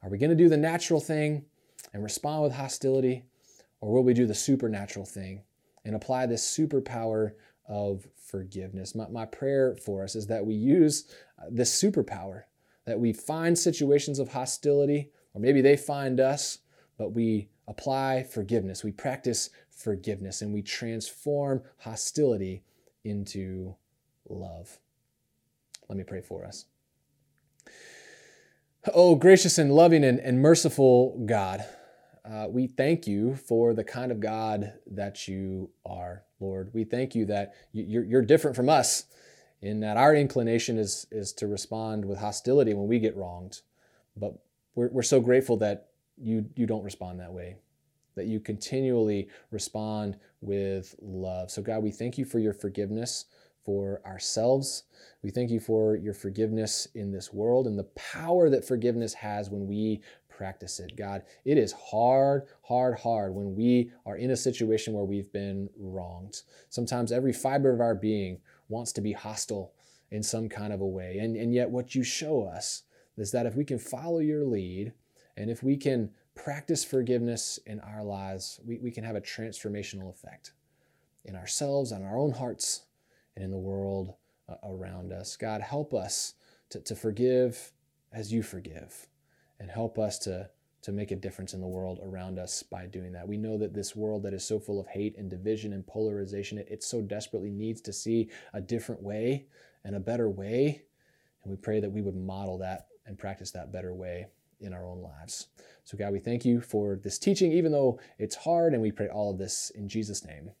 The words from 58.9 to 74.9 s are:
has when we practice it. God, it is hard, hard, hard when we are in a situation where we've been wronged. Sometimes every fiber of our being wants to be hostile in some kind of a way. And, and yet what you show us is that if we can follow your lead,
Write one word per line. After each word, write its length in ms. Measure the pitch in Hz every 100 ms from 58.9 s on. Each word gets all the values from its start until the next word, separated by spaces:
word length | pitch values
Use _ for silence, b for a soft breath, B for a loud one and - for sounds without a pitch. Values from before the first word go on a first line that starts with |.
| 117 113
has 360 | - 107 104 101
when 160 | 101 98
we 360 | 104 110 104 B B _
practice 520 | - 95 95 92 -
it. 160 | 90 117
God, 260 | 101 98 - b
it 120 | - 147
is 160 | 107
hard, 720 | - - 107 120 131 135 139 139 B
hard, 360 | _ 123 127 120
hard 360 | 120 113 98
when 200 | 95 101
we 360 | 95 117 123 120 B
are 120 | - 101
in 160 | 123
a 40 | 127
situation 560 | 131 123 113 110 110
where 120 | 107
we've 280 | 101 101 101
been 380 | 101 101 98 98 -
wronged. 640 | 98 95 87 87 98 - - b b
Sometimes 440 | - 117 123 117
every 200 | 120 131
fiber 400 | 117 131 139 135
of 80 | 120
our 140 | 117
being 460 | 107 107 107 95 90 b b b
wants 240 | 110 117
to 80 | -
be 120 | 104
hostile 600 | 98 107 107 - 104 95 _ b b b
in 120 | 107
some 260 | 107 113 113
kind 240 | 104 104
of 80 | 101
a 60 | 98
way. 320 | 95 90 95
And, 180 | 110 113
and 180 | 117
yet 160 | 123 120
what 240 | 123 123
you 80 | 131
show 400 | 120 - 151 151
us 400 | 98 85 - - _ b b -
is 140 | 101
that 140 | 123 120
if 80 |
we 100 | 113
can 140 | 143 123
follow 400 | - 127 156 170
your 260 | 151 151
lead, 480 | 143 110 92 92 110